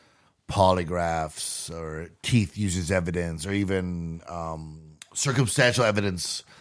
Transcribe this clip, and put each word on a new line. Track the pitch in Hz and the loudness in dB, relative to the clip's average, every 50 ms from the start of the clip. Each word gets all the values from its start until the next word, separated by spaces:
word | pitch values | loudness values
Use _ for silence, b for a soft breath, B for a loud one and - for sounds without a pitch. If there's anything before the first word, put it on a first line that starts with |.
| b b b b b b b b _ - | b b b b b b b b _ -2
polygraphs | - 107 95 92 92 90 85 78 90 87 85 85 82 80 78 76 - - - - - - - - 82 | 2 6 6 6 6 4 2 -2 -2 -2 0 0 0 -2 -2 -4 -6 -8 -8 -8 -8 -8 -10 -10 -10
or | 82 82 80 78 78 85 82 - _ | -10 -8 -8 -8 -10 -10 -12 -12 _
teeth | - - 131 117 101 85 - 104 | -2 2 4 4 4 2 -2 -2
uses | 104 95 87 92 87 76 | -2 -2 0 0 0 2
evidence, | 98 92 85 90 85 87 85 85 82 80 76 | 2 2 2 0 0 -2 -2 -2 -4 -6 -6
or | 98 98 | -4 -2
even, | 101 101 92 98 95 90 90 87 85 82 82 82 80 - - | 0 0 0 0 0 -2 -2 -4 -6 -6 -6 -8 -10 -10 -10
um, | 85 85 82 82 80 80 78 78 78 80 80 78 78 - - _ - | -8 -8 -6 -6 -8 -8 -10 -14 -16 -18 -20 -20 -20 -20 -20 _ -6
circumstantial | - - 143 123 139 131 98 - - 127 123 110 127 120 | -4 -2 0 2 2 2 2 4 4 4 4 6 4 4
evidence | 107 104 107 101 101 90 85 - - - - - b b b | 4 4 2 2 0 0 -2 -4 -6 -6 -8 -10 b b b